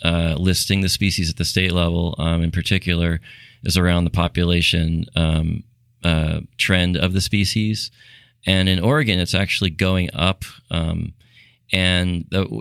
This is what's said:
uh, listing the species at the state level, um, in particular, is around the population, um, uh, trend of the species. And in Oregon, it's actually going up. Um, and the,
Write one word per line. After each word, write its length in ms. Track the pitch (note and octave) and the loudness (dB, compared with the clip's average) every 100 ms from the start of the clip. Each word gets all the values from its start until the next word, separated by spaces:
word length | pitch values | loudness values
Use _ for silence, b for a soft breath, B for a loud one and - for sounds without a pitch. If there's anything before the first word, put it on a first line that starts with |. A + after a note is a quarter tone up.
uh, 340 | E2 E2+ E2+ D2+ | -2 0 0 0
listing 400 | F#2 F2 - G2 | 2 0 0 0
the 80 | F#2+ | 0
species 420 | - G2 F2+ E2 | 0 0 0 -2
at 60 | - | -2
the 80 | |
state 300 | E2+ F#2 F#2 | -2 0 0
level, 420 | F2 E2+ E2+ E2+ - | 2 0 0 -2 -2
um, 240 | E2 E2 | -2 0
in 100 | E2 | 0
particular, 680 | E2+ - F#2+ F2+ E2+ E2+ E2 B B B B - | -2 -2 -2 0 0 0 -2 B B B B -2
is 100 | F2 | 2
around 300 | F2+ F2 E2+ | 4 2 2
the 60 | |
population, 960 | F#2+ E2+ - F2 F2 - F2 D#2+ E2 - E2+ | 0 0 0 0 2 2 0 0 -2 -2 0
um, 480 | D#2+ D#2+ D#2+ D#2 - _ _ _ F2 | 2 2 0 -4 -8 _ _ _ -2
uh, 340 | D#2+ D#2 D#2 - - | 0 0 -2 -6 -4
trend 380 | - F#2 F2+ F2+ | 0 2 2 2
of 160 | F2+ | 0
the 80 | F#2 | 0
species. 720 | - G2+ G2 A2 G#2+ G#2+ - B B B B B - | 0 0 0 0 -2 -2 -6 B B B B B 0
And 240 | F#2+ F#2+ | 2 2
in 100 | F#2 | 2
Oregon, 400 | A2 D3+ A#2 F2+ | 2 2 2 0
it's 160 | F2 F#2+ | 0 0
actually 360 | G2 - F#2+ | 0 0 -2
going 380 | D#2 F#2 F#2 F2+ | 0 0 0 -2
up. 320 | - F2 F#2+ - - - | -2 -2 -2 -8 -18 -8
Um, 400 | E2 E2 E2 D#2+ - b b b b - | -4 -2 -4 -6 -12 b b b b -4
and 500 | F#2 F#2 F2+ F2+ F2 - | 0 2 2 0 -2 -2
the, 180 | F#2 F#2+ A1 | -2 -2 -4